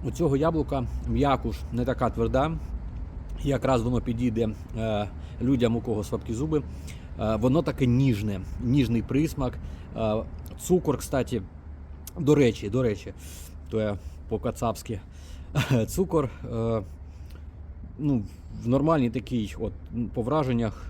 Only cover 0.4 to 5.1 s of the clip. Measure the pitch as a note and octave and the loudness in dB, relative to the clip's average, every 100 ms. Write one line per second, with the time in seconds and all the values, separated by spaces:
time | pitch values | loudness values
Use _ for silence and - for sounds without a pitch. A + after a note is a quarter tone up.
0.4 | D#3 D#3+ C#3 C#3 A#2+ - - A#2 C#3 C3 | 4 2 0 0 -2 -4 -2 2 4 4
1.4 | - G#2+ - A#2 B2 B2 A#2+ A2 A#2 B2+ | 2 -4 -4 -2 0 2 0 2 2 4
2.4 | D3 D#3+ - - - - - - - - | 2 0 -6 -8 -8 -8 -8 -8 -8 -4
3.4 | C#3+ C3+ C3 B2+ A2+ B2 A#2 A#2 B2 A2 | 0 2 4 4 4 0 0 0 2 2
4.4 | A2+ G#2 - - A2 G#2 G#2 | 0 -2 -6 -4 0 0 -2